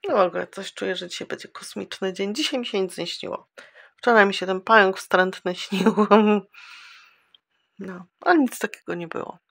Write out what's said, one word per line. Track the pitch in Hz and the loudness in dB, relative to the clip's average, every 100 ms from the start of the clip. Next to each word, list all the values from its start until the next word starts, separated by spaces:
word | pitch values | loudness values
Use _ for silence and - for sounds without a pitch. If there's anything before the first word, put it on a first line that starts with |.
| 403 | 0
No | 262 | 2
w | |
ogóle | 180 170 180 | 2 0 -10
coś | - 190 | -10 -14
czuję, | - 196 180 | -8 -6 -6
że | 180 | -8
dzisiaj | - - | -12 -10
będzie | - - | -10 -12
kosmiczny | - - - 196 - 190 | -18 -14 -12 -12 -6 -6
dzień. | 180 196 214 | -4 -6 -4
Dzisiaj | 302 277 | -4 -4
mi | 240 | -4
się | 202 | -4
nic | 190 - | -4 -4
nie | 170 | -10
śniło. | - - - _ - - _ - _ | -8 -8 -10 _ -20 -20 _ -20 _
Wczoraj | - 226 202 | 2 6 4
mi | |
się | 196 185 | 2 -4
ten | 190 | -4
pająk | 190 220 196 185 | 4 6 6 2
wstrętny | - 185 185 185 - 180 | 0 2 2 0 -6 -6
śnił. | - 190 185 214 | -6 0 2 2
<laughs> | 208 208 214 208 196 - - - - - _ _ _ _ _ _ _ _ | 6 6 6 2 -2 -20 -20 -20 -20 -20 _ _ _ _ _ _ _ _
No, | 190 180 180 _ | -14 -14 -18 _
ale | - 349 | 2 4
nic | 254 - | 2 0
takiego | 214 - - | -8 -10 -10
nie | 175 170 | -8 -8
było. | - - 170 _ | -8 -10 -14 _